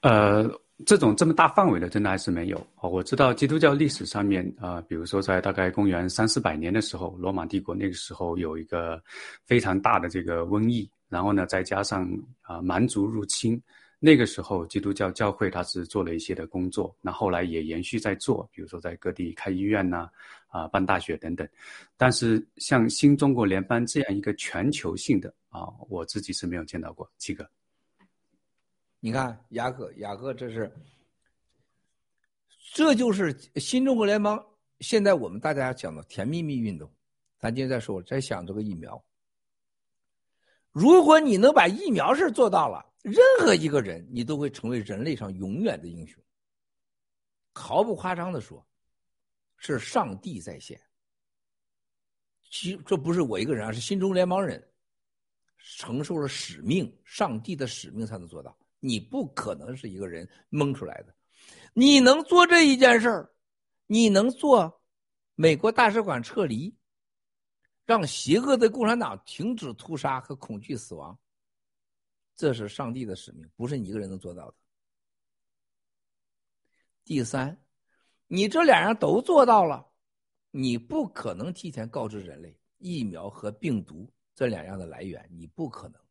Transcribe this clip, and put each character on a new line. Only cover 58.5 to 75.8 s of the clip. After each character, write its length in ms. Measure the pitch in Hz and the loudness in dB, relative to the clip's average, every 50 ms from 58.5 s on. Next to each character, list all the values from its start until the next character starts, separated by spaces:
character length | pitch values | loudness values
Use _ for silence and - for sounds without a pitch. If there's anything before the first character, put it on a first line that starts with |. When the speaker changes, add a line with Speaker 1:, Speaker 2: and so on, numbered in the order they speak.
| - _ _ _ _ _ - | -20 _ _ _ _ _ -8
Speaker 2:
你 160 | 135 120 107 | -6 -6 -6
不 280 | - - - 269 233 143 - | -8 -8 -8 -8 -8 -6 -8
可 200 | - - 107 92 | -10 -8 -8 -8
能 220 | 71 - 123 127 | -10 -10 -14 -14
是 140 | 131 - 117 | -12 -14 -14
一 80 | 92 92 | -12 -12
个 100 | 98 92 | -12 -12
人 180 | 85 82 85 - _ _ _ _ | -12 -12 -14 -16 _ _ _ _
蒙 240 | - 147 143 143 131 | -4 -4 -2 -2 -4
出 140 | - 107 | -8 -10
来 160 | 82 - - - | -14 -14 -16 -20
的。 120 | - _ _ _ _ _ _ _ - - - - - _ | -20 _ _ _ _ _ _ _ -20 -20 -20 -20 -8 _
你 260 | 214 247 277 285 277 | 4 6 8 8 10
能 240 | 254 247 262 311 302 | 10 8 6 6 4
做 220 | - 349 349 349 | 4 8 8 8
这 200 | 349 349 339 330 | 10 8 8 8
一 120 | 294 269 254 | 8 8 8
件 200 | 262 247 240 233 | 8 8 8 6
事 120 | 220 240 | 4 2
儿， 200 | 220 180 - - _ _ _ _ _ _ _ _ _ _ _ | -2 -2 -6 -10 _ _ _ _ _ _ _ _ _ _ _
你 220 | _ 208 226 233 220 | _ 2 4 6 6
能 220 | 196 190 208 254 | 6 6 4 4
做 520 | 247 - - 294 269 226 175 160 - _ _ _ _ _ _ _ _ _ _ _ _ | 0 0 4 4 6 6 4 0 -6 _ _ _ _ _ _ _ _ _ _ _ _
美 200 | - 156 160 156 | 2 4 4 4
国 160 | 143 - 220 | 4 2 0
大 200 | 226 - 247 220 | 2 4 4 4
使 100 | 202 226 | 4 2
馆 220 | 214 196 147 123 117 | -2 -2 -4 -4 -6
撤 240 | - - - 196 | -6 -4 -2 -2
离， 280 | 147 113 110 147 202 - _ _ _ _ _ _ _ _ _ _ _ _ _ _ _ _ _ _ _ _ _ _ | -2 -2 -6 -8 -10 -14 _ _ _ _ _ _ _ _ _ _ _ _ _ _ _ _ _ _ _ _ _ _
让 220 | - 233 220 175 | 0 0 0 0
邪 320 | 139 - - - - 151 220 | -2 -6 -6 0 2 2 2
恶 180 | 247 277 277 | 4 2 2
的 140 | 233 233 220 | 4 4 2
共 160 | 226 262 240 | 2 2 0
产 120 | 214 233 240 | 0 0 0
党 240 | 226 135 101 101 _ | -2 -6 -6 -10 _
停 280 | - - - 151 220 254 | -18 -12 -8 -6 -6 -6
止 160 | 226 - 135 113 | -6 -8 -10 -12
屠 240 | - - - 165 147 | -12 -12 -10 -10 -6
杀 200 | - 151 135 131 | -4 -4 -4 -4
和 160 | 127 _ 139 | -8 _ -16
恐 240 | 131 - - 110 101 | -16 -14 -14 -14 -14
惧 160 | 107 - 143 | -10 -10 -12
死 200 | 117 - - - | -12 -10 -14 -16
亡， 240 | 78 71 78 92 - _ _ _ _ _ _ _ _ _ _ _ _ _ _ _ _ _ _ _ _ _ _ _ | -16 -16 -18 -20 -20 _ _ _ _ _ _ _ _ _ _ _ _ _ _ _ _ _ _ _ _ _ _ _
这 200 | - - 151 127 | -4 -2 -2 -2
是 160 | 117 107 104 | -2 -6 -10
上 200 | - - 143 120 117 | -8 -8 -8 -8 -8
帝 100 | 131 123 | -8 -10
的 100 | 107 95 | -10 -12
使 160 | 92 - - - | -14 -14 -20 -20
命， 140 | - 78 80 _ | -20 -20 -20 _
不 140 | _ 113 123 | _ -8 -6
是 80 | 143 | -6
你 100 | 135 110 | -6 -8
一 60 | 90 101 | -8 -8
个 60 | 110 | -8
人 100 | 101 95 | -8 -10
能 100 | 95 92 | -12 -12
做 140 | - 90 87 | -14 -14 -16
到 180 | 90 78 58 | -16 -18 -20
的。 40 | - _ _ _ _ _ _ _ _ _ _ _ _ _ _ _ _ _ _ _ _ _ _ _ _ _ | -20 _ _ _ _ _ _ _ _ _ _ _ _ _ _ _ _ _ _ _ _ _ _ _ _ _